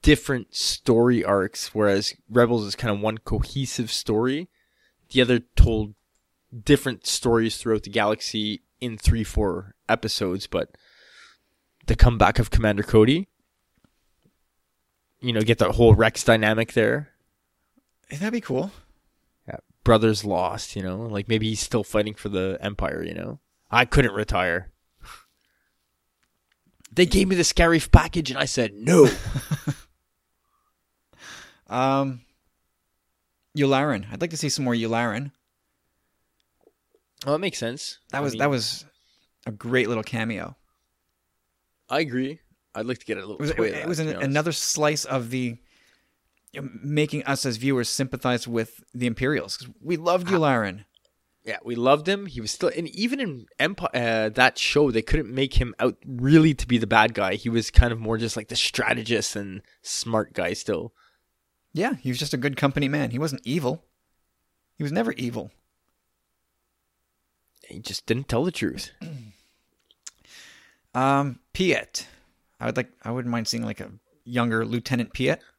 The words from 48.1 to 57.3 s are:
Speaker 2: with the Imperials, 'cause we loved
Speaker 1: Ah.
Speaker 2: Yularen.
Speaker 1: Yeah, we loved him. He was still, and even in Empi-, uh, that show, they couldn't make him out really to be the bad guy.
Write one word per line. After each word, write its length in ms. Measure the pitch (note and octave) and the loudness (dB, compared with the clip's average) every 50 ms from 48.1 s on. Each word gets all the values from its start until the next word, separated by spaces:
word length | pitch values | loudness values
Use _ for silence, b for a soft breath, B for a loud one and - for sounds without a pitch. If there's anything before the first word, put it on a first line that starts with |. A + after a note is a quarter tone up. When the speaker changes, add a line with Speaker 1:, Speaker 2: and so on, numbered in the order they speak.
| - B2+ - C3 B2 A#2 - | -6 -4 -2 -2 -2 -2 -4
Speaker 2:
with 380 | A#2+ A#2 A2+ A2+ - - - _ _ _ | -4 -4 -4 -4 -4 -10 -20 _ _ _
the 140 | B2 B2 | -4 -4
Imperials, 500 | B2 A2+ - C3+ C3+ D3+ A#2 - G2 - | -4 -2 -2 -2 0 0 -2 -4 -6 -10
'cause 120 | - B2+ B2+ - _ | -12 -14 -18 -20 _
we 160 | - C#3+ F3 | -6 -4 -4
loved 320 | D#3 E3 E3+ F3 F#3 F3+ F3 | -2 0 2 2 2 0 0
Speaker 1:
Ah. 40 | G3 | 0
Speaker 2:
Yularen. 520 | F3 D#3 D3 C3 A#2 G#2+ G2+ F2+ G2+ G2+ _ _ _ _ _ _ _ _ _ _ _ _ | 2 2 2 2 2 0 -2 -6 -10 -16 _ _ _ _ _ _ _ _ _ _ _ _
Speaker 1:
Yeah, 160 | G#2+ G#2 G2 - | -10 -10 -10 -8
we 100 | A#2 A#2+ | -8 -6
loved 320 | A#2 A#2+ C3 C#3+ D3 D#3 | 0 4 4 4 4 2
him. 200 | F3 G3 G3+ G3+ | -4 -4 -4 -6
He 160 | F#3 C3 B2 A2 | -12 -12 -10 -8
was 80 | G#2+ | -8
still, 200 | - - - D#3+ - | -6 -2 -2 -2 -2
and 100 | C#3+ E3+ C#3+ | -2 -8 -8
even 280 | - F3+ G#3 A#3+ B3+ C#4 | -6 -4 -4 -4 -2 -4
in 280 | C4 G3 C#3+ B2 G#2 _ _ - | -4 -6 -6 -10 -14 _ _ -4
Empi-, 360 | C#3 D#3+ G3+ - F3 - - | -4 -4 -2 -4 -8 -4 -2
uh, 340 | B2+ A#2+ A#2 A2+ A2 A2 G#2+ | -2 -2 0 0 0 0 -2
that 300 | G#2+ B2+ B2+ B2+ - - | 4 4 4 4 4 0
show, 320 | - - - C#3+ D3+ C#3 | -4 0 2 4 4 4
they 100 | A2 - | 2 0
couldn't 340 | - - - D#3 D3 G2+ B2 | 0 2 0 0 0 -4 -4
make 200 | C3 C#3 C3+ - | -4 -4 0 2
him 200 | - C3 A#2+ - _ | 0 0 0 -4 _
out 180 | A#2+ B2+ - _ _ | -2 -2 -2 _ _
really 480 | C3+ C3 A#2+ B2 C3+ D3+ D#3+ D#3 D#3+ C#3+ | -12 -8 -2 2 6 8 8 8 6 2
to 160 | - - A#2+ | 0 0 0
be 80 | B2 | 2
the 100 | A#2 A2+ | 2 2
bad 280 | G2+ A2+ A2 G#2+ A2+ A2+ | 4 4 4 4 4 2
guy. 220 | G2+ G2+ F#2+ | -2 -2 -2